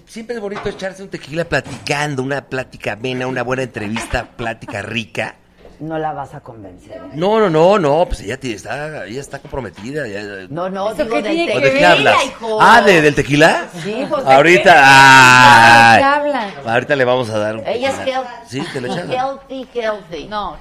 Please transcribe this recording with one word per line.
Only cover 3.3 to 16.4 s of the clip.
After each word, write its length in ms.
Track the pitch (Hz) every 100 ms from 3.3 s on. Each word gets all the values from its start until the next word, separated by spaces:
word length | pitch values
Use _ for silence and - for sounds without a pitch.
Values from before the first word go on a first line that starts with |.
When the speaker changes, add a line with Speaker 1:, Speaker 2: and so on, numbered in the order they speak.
| 127
Speaker 1:
buena 200 | 120 131
entrevista, 600 | 127 113 104 113 - 127 110
<laughs> 40 | -
plática 440 | 113 113 - 104
rica. 540 | 98 117 117 - 110 - _ _ - -
Speaker 2:
No 180 | 151 160
la 140 | 156
vas 200 | 143 135
a 60 | 143
convencer, 560 | - 113 95 90 101 -
¿eh? 20 | -
Speaker 1:
No, 360 | 143 185 220 202
no, 280 | 156 175 208
no, 260 | 147 151 175
pues 140 | -
ella 180 | 95 123
ti-, 140 | 131
está, 540 | 98 104 131 156 143 95
ella 140 | 127
está 200 | 139 -
comprometida, 640 | 143 139 107 82 110 151 120
ya, 140 | 101
ya. 240 | 104 98 92
Speaker 2:
No, 220 | 156 190
no, 220 | 190 202
Speaker 3:
¿Eso 100 | 226
Speaker 2:
digo 140 | 233 302
Speaker 3:
qué 60 |
Speaker 2:
del 100 | 214
Speaker 3:
tiene 180 | 330 339
que 60 | -
Speaker 1:
¿O 20 |
de 80 | 269
Speaker 3:
ver? 80 | 269
Speaker 1:
qué 60 |
hablas? 300 | - - 123
Speaker 2:
tequila, 180 | - 277
hijo. 260 | - 226 220
Speaker 1:
Ah, 180 | 185 233
¿de, 220 | 208 170
del 120 | 151 147
tequila? 480 | 127 143 165 302 339 175
Speaker 2:
Sí, 240 | 175 226 -
pues, 160 | 294
Speaker 1:
Ahorita, 460 | 139 131 160 180 190
Speaker 2:
¿de 60 | 160
qué? 40 |
Speaker 1:
ay. 1080 | 135 135 135 131 127 127 123 117 117 117 117
Speaker 3:
¿De 40 | 113
qué 60 |
hablas? 480 | 277 294 294 262